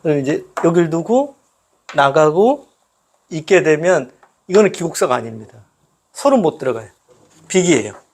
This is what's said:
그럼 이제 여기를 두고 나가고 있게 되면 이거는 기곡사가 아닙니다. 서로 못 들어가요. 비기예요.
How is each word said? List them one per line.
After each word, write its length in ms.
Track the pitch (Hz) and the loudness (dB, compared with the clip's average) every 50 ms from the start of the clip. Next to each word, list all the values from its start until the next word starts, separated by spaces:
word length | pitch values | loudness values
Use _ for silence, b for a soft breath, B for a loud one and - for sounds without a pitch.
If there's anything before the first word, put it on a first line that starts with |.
그럼 160 | _ 160 151 143 | _ -2 -2 -2
이제 240 | 135 135 160 - - - _ - - | -2 -4 -4 -4 -6 -10 _ -2 -2
여기를 260 | 170 170 175 170 160 | 0 2 2 0 0
두고 460 | 160 165 165 - 226 262 285 285 - _ _ _ _ _ _ _ _ _ _ - - | -2 -6 -2 0 0 0 0 -2 -10 _ _ _ _ _ _ _ _ _ _ -6 0
나가고 720 | - 139 139 139 160 156 151 151 175 208 247 285 285 - _ _ _ _ _ _ _ _ _ _ _ _ _ | 0 0 2 2 2 2 2 2 2 2 2 2 -2 -6 _ _ _ _ _ _ _ _ _ _ _ _ _
있게 320 | - 156 156 - 190 175 | -12 -12 0 2 2 2
되면 500 | - 156 156 147 160 180 185 156 127 127 _ _ _ _ _ _ _ | 4 2 0 2 2 0 0 0 -2 -6 _ _ _ _ _ _ _
이거는 260 | - 180 208 214 185 | 0 2 2 2 2
기곡사가 420 | - - 165 165 156 - 196 151 127 | 0 -4 -8 -8 -2 -4 -2 -2 -2
아닙니다. 440 | 123 113 113 110 110 107 - _ 113 107 _ _ _ _ _ _ _ _ _ | -4 -4 -10 -14 -14 -18 -20 _ -20 _ _ _ _ _ _ _ _ _ _
서로 240 | _ - - 285 285 | _ -2 0 2 2
못 220 | 240 185 151 - - | 4 2 0 -2 -2
들어가요. 300 | 135 131 117 113 110 - _ _ _ _ _ _ _ _ _ _ _ _ | -6 -6 -6 -6 -10 -16 _ _ _ _ _ _ _ _ _ _ _ _
비기예요. 460 | - 185 175 175 160 120 101 104 101 - _ _ | -2 0 2 2 2 0 0 -6 -12 -16 _ _